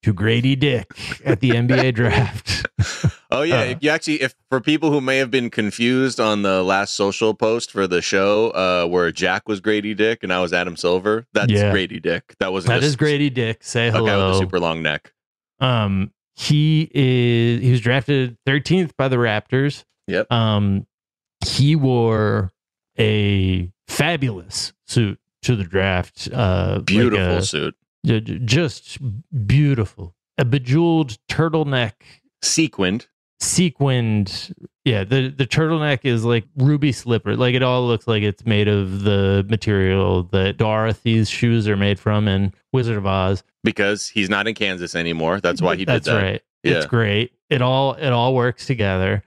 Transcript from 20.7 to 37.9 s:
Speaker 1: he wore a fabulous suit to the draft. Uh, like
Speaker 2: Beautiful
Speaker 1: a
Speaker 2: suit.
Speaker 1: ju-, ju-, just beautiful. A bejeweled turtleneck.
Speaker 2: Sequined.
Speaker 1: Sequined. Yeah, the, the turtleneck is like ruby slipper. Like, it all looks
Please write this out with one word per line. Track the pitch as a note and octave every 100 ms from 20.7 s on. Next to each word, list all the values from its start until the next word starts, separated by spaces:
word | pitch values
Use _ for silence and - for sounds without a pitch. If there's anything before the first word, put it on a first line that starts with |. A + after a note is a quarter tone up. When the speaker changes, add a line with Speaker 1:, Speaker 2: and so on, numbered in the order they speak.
| G2 - _ _ _ _ _ -
Speaker 1:
he | - C#3 D#3
wore | C3+ B2 A2+ A2 G#2+ G#2+ F#2+ _ _ _ _ -
a | G#2+ G#2+ G2+ G2 F#2+ F#2 F2+ _ _
fabulous | - D3 E3+ C3 G2 F2+ - - _ _
suit | - G#2+ - _ _
to | - A#2+
the | F2+
draft. | F#2+ G2 F2+ - - -
Uh, | - G2+ F#2 F#2 G2
like | -
Speaker 2:
Beautiful | G2+ A#2+ G#2 F2+ F2+
Speaker 1:
a |
Speaker 2:
suit. | F#2+ D#2 D#2 - _ _ D#3
Speaker 1:
ju-, | A2+
ju-, | A2 G#2+
just | A#2 C3+ D#3+ - - - C3 G#2 - D3 G#2
beautiful. | C3 D3 C3 G2+ - E2+ _ _ -
A | B2
bejeweled | C#3 B2 C#3+ E3+ E3 D3 A2 _
turtleneck. | - E3 D#3+ D3+ C3+ A2+ - - - _ _
Speaker 2:
Sequined. | - - D#3+ - F#2 G#2+ - _ _ _
Speaker 1:
Sequined. | - - F3+ - C#3+ B2+ A2+ G#2+ F#2+ - - - - _
Yeah, | - G#2+ G2
the, | C3+ C3
the | C3+ B2+
turtleneck | - D#3 D#3+ D3+ C3+
is | C3+ A#2 A2+
like | A#2 - C#3+
ruby | C3 D3 C3+
slipper. | A#2 A#2+ A2+ G#2 A2
Like, | B2 B2+
it |
all | B2+ B2+
looks | B2